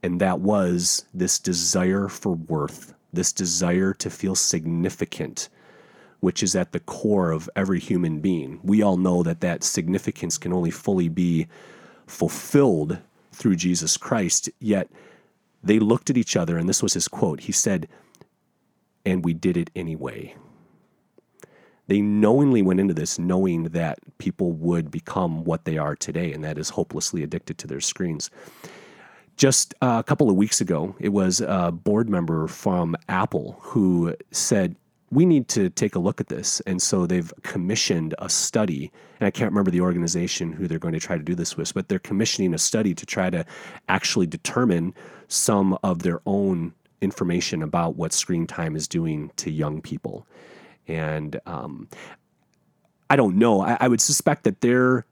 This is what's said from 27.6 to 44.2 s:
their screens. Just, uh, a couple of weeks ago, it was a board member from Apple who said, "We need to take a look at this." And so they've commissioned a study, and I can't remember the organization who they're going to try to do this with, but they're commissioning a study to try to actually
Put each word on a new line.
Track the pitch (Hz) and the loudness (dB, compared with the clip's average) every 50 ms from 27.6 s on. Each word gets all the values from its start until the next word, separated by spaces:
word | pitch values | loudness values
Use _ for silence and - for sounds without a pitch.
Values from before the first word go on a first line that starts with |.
| - - | -10 -10
their | 69 69 | -8 -6
screens. | - - - - 92 87 80 73 69 - _ - - - - - - - - - - - - - - - - - _ _ _ | -6 -6 -4 -4 -4 -4 -4 -6 -8 -12 _ -18 -20 -20 -20 -20 -20 -20 -20 -20 -20 -20 -20 -20 -20 -20 -20 -20 _ _ _
Just, | - - 135 131 - - - - _ | 4 4 4 4 4 0 -2 -4 _
uh, | - 127 120 113 | 0 2 2 0
a | 113 | 0
couple | - 143 - 151 113 | 0 2 2 4 4
of | 98 | 6
weeks | 92 104 107 - - | 4 4 2 2 -2
ago, | 110 90 87 76 78 95 98 - | 0 0 0 -2 -2 -4 -6 -4
it | - 104 | -4 0
was | 101 101 95 92 90 - | 2 2 2 2 2 0
a | 107 - 98 92 90 85 | 0 0 0 0 0 0
board | 85 87 - 104 104 107 117 113 | -2 -2 0 0 2 2 2 2
member | 101 90 85 80 82 80 78 80 | 0 0 0 0 0 -2 -2 -4
from | - - - 104 92 90 85 82 82 - _ - | -6 -4 -2 0 0 2 0 -2 -2 -6 _ -2
Apple | 104 92 101 107 - 92 - - - - | -2 -2 0 0 -2 -4 -6 -6 -12 -16
who | - - - 117 98 92 90 87 85 85 - - - _ | -16 -4 0 2 4 4 4 4 2 0 -2 -6 -12 _
said, | - - - - 123 101 92 85 85 _ _ _ _ _ _ _ | -6 -4 0 2 2 2 2 0 -2 _ _ _ _ _ _ _
"We | - 135 165 | 4 4 6
need | 180 165 143 120 - | 6 6 4 4 2
to | - 113 98 92 | 0 0 0 0
take | - - - 104 - | 0 0 -2 0 0
a | 95 | 0
look | 87 95 - - | 0 0 0 -2
at | 101 _ | -6 _
this." | - - 98 - - - | -6 -4 -4 -4 -4 -4
And | - - 95 90 | -4 -4 -2 -2
so | - - - 95 90 | 0 0 2 2 2
they've | 85 90 90 85 82 - - | 2 2 0 0 -2 -10 -14
commissioned | _ - - 98 87 92 107 113 - - 101 85 80 80 78 - | _ -8 -6 -4 -2 0 0 0 0 0 0 0 0 -4 -6 -8
a | - 92 | -4 -2
study, | - - - - - 113 107 95 82 69 69 - _ - - - - - | -2 0 -2 0 0 0 0 2 0 -4 -6 -10 _ -20 -20 -20 -6 0
and | 107 101 | 0 0
I | |
can't | - - 123 104 | 2 0 -2 0
remember | 95 104 98 92 | 2 2 2 4
the | 87 87 | 4 2
organization | 90 90 87 85 85 85 85 85 87 87 - - 90 82 82 | 2 2 2 0 0 0 0 -2 -2 -2 -2 -4 -4 -6 -4
who | 78 92 85 | -4 -4 -4
they're | 82 80 | -4 -2
going | - 85 82 | -2 -2 -4
to | 80 | -4
try | - - 90 82 | -4 -4 -6 -4
to | 76 | -2
do | 78 90 | -4 -2
this | 85 85 - - - | -2 -2 -4 -4 -6
with, | 82 - - | -6 -4 -4
but | 98 92 _ | -6 -4 _
they're | 98 92 | -4 -4
commissioning | _ - 107 98 113 110 - - 98 90 85 | _ -4 -2 0 0 0 0 0 0 0 0
a | 80 | 0
study | - - - 110 110 101 85 | 0 0 0 2 2 0 0
to | - - | -2 -6
try | - - - 92 92 | -6 -2 -2 0 0
to | 90 85 82 - - - - - - - _ - | 0 -2 -4 -6 -12 -18 -18 -18 -18 -18 _ 0
actually | 92 95 - - - 110 | 0 0 0 0 0 2